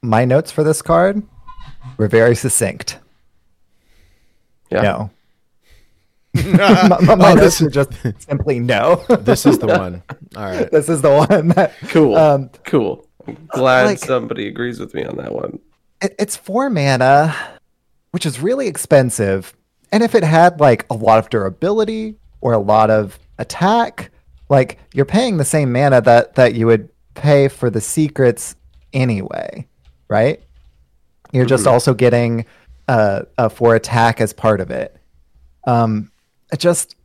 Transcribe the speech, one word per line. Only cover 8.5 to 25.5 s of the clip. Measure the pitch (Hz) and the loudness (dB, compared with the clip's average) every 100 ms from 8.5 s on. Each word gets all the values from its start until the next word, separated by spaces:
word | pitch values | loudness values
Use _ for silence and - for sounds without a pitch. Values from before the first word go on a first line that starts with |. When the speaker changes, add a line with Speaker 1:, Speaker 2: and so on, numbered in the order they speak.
| 127 | -4
Speaker 1:
no. | 120 113 131 175 - | -2 0 2 0 0
<laughs> | 233 | -2
Speaker 3:
This | 104 226 277 | 0 0 2
is | - | 0
the | 214 | 0
one. | 175 92 90 _ - - - | -2 -4 -12 _ -20 -20 -14
All | |
right. | 101 - - | -10 -6 -2
Speaker 1:
This | 156 147 | -2 0
is | 165 | 0
the | 147 143 151 | 2 2 4
one. | 196 160 | 2 2
That, | 175 170 - - | 2 0 -2 -4
Speaker 2:
Cool. | - 147 110 | 2 4 4
Speaker 1:
um, | 156 139 131 _ - | 4 2 -4 _ -4
Speaker 2:
Cool. | 151 104 - _ _ - - - | -2 -2 -6 _ _ -20 -20 -12
Glad | 127 127 127 127 | -2 2 2 2
Speaker 1:
Like, | 190 | -2
Speaker 2:
somebody | - 131 113 117 101 | -4 -6 -4 -10 -10
agrees | - 120 120 | -8 -10 -10
with | - | -12
me | - - | -10 -10
on | - | -10
that | - | -10
one. | - - - _ _ _ _ | -10 -10 -14 _ _ _ _
Speaker 1:
it, | 196 - | -10 -6
it's | 208 - | -8 -8
four | - 202 269 | -8 -4 -4
mana, | 202 139 131 127 139 156 147 - - _ _ _ _ _ | -2 0 2 4 4 2 -4 -14 -18 _ _ _ _ _
which | 175 160 | -8 -6
is | 120 | -6
really | 165 262 247 | -4 -4 -6
expensive. | 151 - 147 127 - 101 95 90 _ _ _ _ | -8 2 2 2 -2 -2 -2 -6 _ _ _ _
And | 214 | -2
if | 226 233 | 0 0
it | |
had, | 165 160 175 165 | 2 4 4 4
like, | 147 117 - | 2 2 -2
a | 120 | -4
lot | 107 110 | 2 2
of | 110 | 2
durability | 117 95 90 170 214 220 220 220 214 _ _ | -4 -4 -4 -4 -2 -4 -4 -10 -14 _ _
or | - | -2
a | 113 | -2
lot | 101 110 110 | 2 2 4
of | 110 101 - _ - | 2 -2 -10 _ -16
attack, | - - 185 226 233 - - _ _ _ - | -14 -4 0 0 -2 -8 -20 _ _ _ -2
like, | 139 131 - _ | 0 0 -6 _
you're | 135 139 | -4 -2
paying | 196 254 185 | 0 -2 -2
the | |
same | 139 | -2